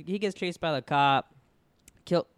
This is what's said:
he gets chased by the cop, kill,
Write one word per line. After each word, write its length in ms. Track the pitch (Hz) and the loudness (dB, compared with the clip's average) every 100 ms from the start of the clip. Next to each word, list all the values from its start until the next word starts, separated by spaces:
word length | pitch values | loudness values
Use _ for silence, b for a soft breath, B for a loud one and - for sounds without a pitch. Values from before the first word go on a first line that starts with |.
| 156 | -8
he 120 | 202 | -4
gets 160 | 202 | -4
chased 260 | 180 185 170 | -4 -8 -4
by 120 | 165 | -2
the 80 | 139 | -2
cop, 520 | - 143 139 135 - _ _ _ _ _ - _ - | 0 2 4 2 0 _ _ _ _ _ -20 _ -2
kill, 200 | 175 - | 0 0